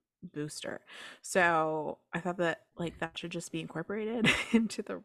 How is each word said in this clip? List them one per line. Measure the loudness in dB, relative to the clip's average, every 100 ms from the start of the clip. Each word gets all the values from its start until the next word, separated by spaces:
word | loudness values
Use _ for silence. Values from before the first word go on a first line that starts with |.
| _ _
booster. | -12 -8 -8 -6 -8 -8 -12 -16 -16 -14
So | 0 4 6 6 4 0 -2 -6 _
I | -4
thought | -2 2
that, | 2 0 _ -6
like, | -6 -4
that | -6 -6
should | -8
just | -8 -6
be | -6
incorporated | -6 -6 -4 -4 -2 2 4 2
<laughs> | 4
into | 4 4 -2
the | -6 -10